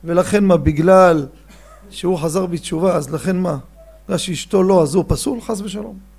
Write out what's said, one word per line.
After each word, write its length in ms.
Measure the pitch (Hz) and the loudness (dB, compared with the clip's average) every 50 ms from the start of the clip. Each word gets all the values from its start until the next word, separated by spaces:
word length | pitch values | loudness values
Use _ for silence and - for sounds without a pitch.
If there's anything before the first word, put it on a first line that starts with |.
| - | -6
ולכן 400 | 165 170 175 170 - - 208 202 | -2 0 0 0 2 2 2 4
מה, 140 | 190 180 165 | 4 4 4
בגלל 680 | 139 151 156 143 160 180 190 190 185 180 170 156 143 131 - - - - - - - - - - - - | 4 2 0 2 4 6 6 8 8 6 4 2 -2 -6 -12 -20 -20 -20 -20 -20 -20 -20 -20 -20 -20 -20
שהוא 280 | - - - 175 185 160 | -18 -8 -4 -4 -4 -2
חזר 280 | 147 165 151 190 190 | -4 -4 -2 -2 -4
בתשובה, 500 | 180 175 165 - - 175 160 170 190 170 | -4 -6 -8 -8 -6 -6 -2 -2 0 0
אז 180 | 156 147 131 156 | -2 -4 -4 -8
לכן 240 | 151 - 180 190 190 | -6 -4 -2 -2 -2
מה? 200 | 185 180 156 135 127 - - - - - - - - | -2 -4 -4 -6 -10 -16 -20 -20 -20 -20 -20 -20 -10
בגלל 120 | - 196 175 | -6 -6 -4
שאשתו 460 | - - 180 143 - - - 196 185 | -4 -4 -8 -8 -8 -2 0 0 2
לא, 200 | 190 196 185 160 | 4 4 2 2
אז 120 | 143 139 | 2 0
הוא 80 | 190 190 196 | -2 0 0
פסול? 340 | - - - - 277 233 | -2 -2 -2 -4 -6 -6
חס 200 | 226 - 226 196 | -6 -8 -8 -8
ושלום. 360 | 202 214 180 208 214 226 208 190 196 - - | -8 -10 -10 -12 -12 -12 -16 -18 -20 -20 -20